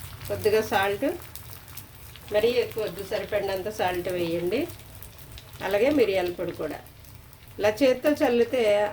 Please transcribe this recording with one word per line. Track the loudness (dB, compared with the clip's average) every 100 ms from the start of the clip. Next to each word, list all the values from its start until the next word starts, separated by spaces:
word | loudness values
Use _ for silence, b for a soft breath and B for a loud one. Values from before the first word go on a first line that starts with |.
| -16 -14 -8
కొద్దిగా | -2 2 2 2
సాల్ట్, | 2 2 0 -2 -2 -8 -16 -16 -18 -16 -16 -18 -18 -18 -18 -4
మరీ | 2 2 2
ఎక్కువ | 0 -4 -6
వద్దు, | -6 -6
సరిపడినంత | -6 -2 -2 -2 -2 -4 -2
సాల్ట్ | -2 0 -2
వేయండి. | -2 -2 0 0 0 -2 -8 -18 -18 -18 -18 -18 -18 -18 -10 -2
అలాగే | 2 4 6
మిరియాల | 4 2 0 -2
పొడి | -6 -6
కూడా. | -6 -8 -14 -20 -20 -20 -20 -20 -16 0
ఇలా | 0 4
చేత్తో | 4 4 2 4
చల్లితే | 4 4 4 4 4 4 2